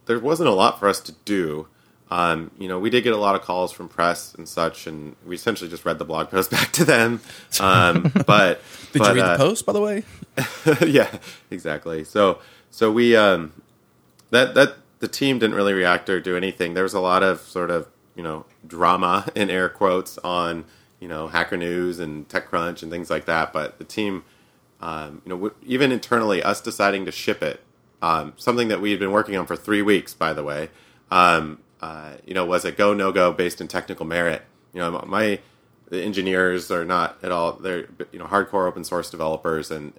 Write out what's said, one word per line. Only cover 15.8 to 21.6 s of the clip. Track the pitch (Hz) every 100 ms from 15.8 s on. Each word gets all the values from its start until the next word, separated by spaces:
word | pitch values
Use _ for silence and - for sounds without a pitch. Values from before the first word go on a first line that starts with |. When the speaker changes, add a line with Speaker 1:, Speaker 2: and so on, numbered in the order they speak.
| 90 95 -
Speaker 1:
or | 92
do | 85 90
anything. | 95 - 87
There | 87
was | 95 98
a |
lot | 90 90
of | 95 85
sort | - 90 87
of, | 85 - _ _ -
you |
know, | 85 78 - _ 80
drama | 82 87 92 90 92 98 -
in | 98
air | 92 90
quotes | - 98 92 90 -
on, | - 90 85 85 80 _ _ -
you | 90
know, | 78 80
Hacker | 85 87
News | 90